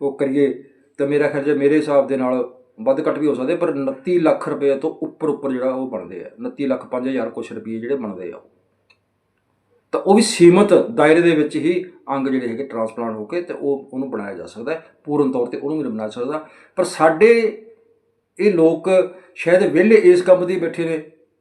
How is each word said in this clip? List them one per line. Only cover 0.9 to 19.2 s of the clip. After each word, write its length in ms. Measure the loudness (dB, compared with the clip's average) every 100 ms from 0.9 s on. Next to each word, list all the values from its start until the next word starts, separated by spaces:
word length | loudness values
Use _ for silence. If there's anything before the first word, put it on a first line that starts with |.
| -6
ਤਾਂ 80 | 0
ਮੇਰਾ 220 | 0 0
ਖਿਆਲ 160 | -2
ਜੇ 100 | -2
ਮੇਰੇ 220 | 2 2 2
ਹਿਸਾਬ 300 | 2 2 2
ਦੇ 100 | 0
ਨਾਲ 380 | -2 -2 -4 -10 _ -6
ਵੱਧ 280 | -2 0 -2
ਘੱਟ 100 | -2
ਵੀ 80 | -2
ਹੋ 80 |
ਸਕਦੇ, 220 | -2 -2 -2
ਪਰ 120 | -2
ਉਨੱਤੀ 500 | -4 -6 -6 -2 0
ਲੱਖ 300 | 2 0 -4
ਰੁਪਏ 300 | -4 -2 -2
ਤੋਂ 160 | -4
ਉੱਪਰ, 340 | -6 -12 -6 -4
ਉੱਪਰ 240 | -4 -4
ਜਿਹੜਾ 180 | -4 -4
ਉਹ 200 | -4 -6
ਬਣਦੇ 340 | -10 -12 -14
ਆ, 60 | -16 -14
ਉਨੱਤੀ 280 | -12 -6 -4
ਲੱਖ 200 | -4 -6
ਪੰਜ 220 | -6 -4
ਹਜ਼ਾਰ 220 | -4 -6
ਕੁਛ 220 | -8 -12
ਰੁਪਏ 260 | -12 -10 -8
ਜਿਹੜੇ 180 | -6 -6
ਬਣਦੇ 360 | -6 -10 -12
ਆ 40 | -14
ਉਹ। 140 | _ _ _ _ _ _ _ _ _ _ _ _ _ _ _
ਤਾਂ 80 | -2
ਉਹ 140 | 4
ਵੀ 80 | 4
ਸੀਮਤ 520 | 4 6 8 8 6
ਦਾਇਰੇ 460 | 4 2 2 4 4
ਦੇ 140 | 4
ਵਿੱਚ 220 | 2 0 -2
ਹੀ 280 | -2 -2 -6 -12 -8
ਅੰਗ 180 | -4 -2
ਜਿਹੜੇ 200 | -4 -4
ਹੈਗੇ 160 | -8
ਟ੍ਰਾਂਸਪਲਾਂਟ 520 | -8 -6 -6 -6 -8 -8
ਹੋ 80 |
ਕੇ 180 | -8 -8
ਤੇ 120 | -8
ਉਹ, 360 | -6 -4 -4 -6
ਉਹਨੂੰ 180 | -10 -8
ਬਣਾਇਆ 240 | -8 -10
ਜਾ 120 | -12 -14
ਸਕਦਾ 280 | -12 -10
ਹੈ। 120 | -10 -12 _
ਪੂਰਨ 280 | -4 0 0
ਤੌਰ 140 | 0 -4
ਤੇ 100 | -6
ਉਹਨੂੰ 220 | -6 -6
ਵੀ 60 |
ਨਹੀਂ 80 | -6
ਬਣਾ 160 | -6 -8
ਸਕਦਾ। 400 | -8 -6 -8 -10 -20 _ -6
ਪਰ 80 |
ਸਾਡੇ 800 | -4 0 2 6 6 6 2 -4 -16 _ _ _ _ _ _ -2
ਇਹ 120 | 0
ਲੋਕ 360 | 4 4 2 2 2 2 -4